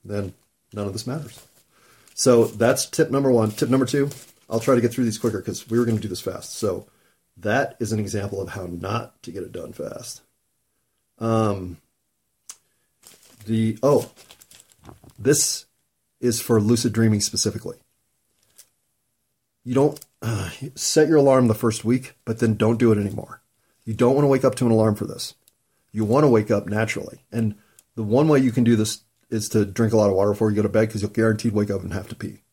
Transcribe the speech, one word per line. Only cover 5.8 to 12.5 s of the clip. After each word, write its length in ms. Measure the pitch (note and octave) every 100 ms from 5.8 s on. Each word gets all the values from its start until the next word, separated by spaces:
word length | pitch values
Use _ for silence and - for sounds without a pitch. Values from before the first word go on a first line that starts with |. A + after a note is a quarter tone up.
| A#2
gonna 140 | A2
do 80 | G#2+
this 140 | F2+
fast. 320 | - F2+ -
So 340 | - G#2+ F2+ - _ _ _ _ -
that 380 | G#2 A#2+ C#3 -
is 120 | G#2+
an 80 | G#2+
example 420 | G2+ G2+ G2+ G2
of 80 | F#2
how 160 | G2+ F2+
not 560 | E2+ F#2+ A2+ - _
to 80 | -
get 120 | F2+
it 80 | F2+
done 220 | F2 D#2+
fast. 480 | - - - - - _ _ _ _ _ _ _ _ _ _
Um, 580 | A2+ A2+ A2 G2 F#2 E2+ _ _ _ _ _ _ _